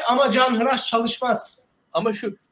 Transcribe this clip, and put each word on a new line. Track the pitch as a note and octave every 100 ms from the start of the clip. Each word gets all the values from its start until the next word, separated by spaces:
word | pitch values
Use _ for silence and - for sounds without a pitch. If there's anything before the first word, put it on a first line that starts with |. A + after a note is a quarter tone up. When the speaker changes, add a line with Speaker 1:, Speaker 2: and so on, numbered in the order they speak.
| A#3
Speaker 1:
ama | B3+ C4+
canhıraş | A3 B3+ A3+ A#3+ B3 -
çalışmaz. | A#3 A#3 - B3 F#3+ - - _ _ _
Speaker 2:
Ama | D#3+ A3
şu, | G#3 A3 - _